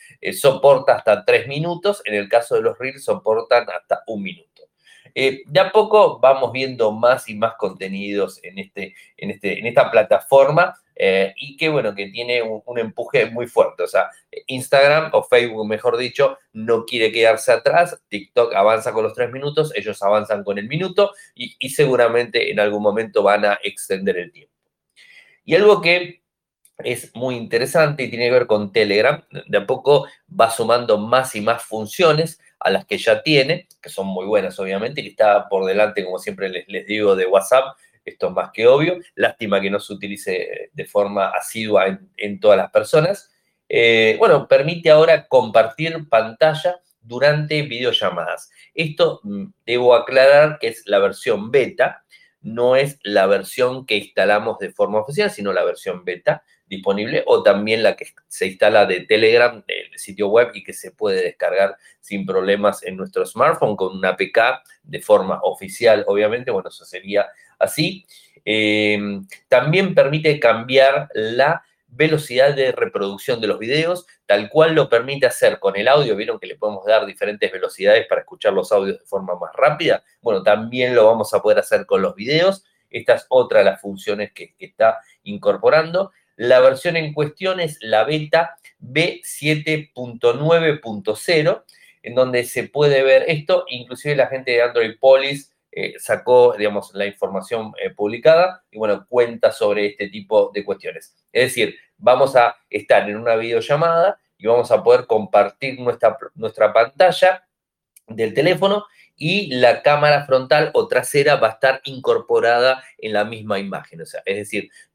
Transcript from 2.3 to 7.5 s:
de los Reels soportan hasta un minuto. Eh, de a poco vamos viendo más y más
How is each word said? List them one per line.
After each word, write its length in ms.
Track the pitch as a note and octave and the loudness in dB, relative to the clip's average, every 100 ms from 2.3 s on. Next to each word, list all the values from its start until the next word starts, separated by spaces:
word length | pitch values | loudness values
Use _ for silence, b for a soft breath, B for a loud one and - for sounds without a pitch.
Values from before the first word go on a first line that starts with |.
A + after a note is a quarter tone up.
| A#2 - A#2 | -2 0 -2
de 60 | |
los 160 | A2+ - | -2 -4
Reels 260 | C3 C#3 | -10 -10
soportan 640 | - G2 A2 A2 - A#2+ A2+ | -6 -4 -2 -2 2 0 0
hasta 340 | F2+ - - - | -10 -4 -6 -4
un 160 | G#2+ | -10
minuto. 400 | F#2+ E2+ _ _ _ _ b b b | -10 -14 _ _ _ _ b b b
Eh, 300 | - C3+ C3+ - | -2 -2 -2 -2
de 140 | E3 | 0
a 120 | F#3+ | 2
poco 480 | A3 G#3 G#3+ F3 D3 | 2 4 4 4 4
vamos 320 | B2+ C3 A#2+ | 4 4 0
viendo 400 | B2+ C3 A#2+ A2 | -4 -6 -2 -2
más 380 | G#2+ A#2+ C3 - | 2 0 0 -2
y 60 | G#2 | -4
más 180 | A2+ | -4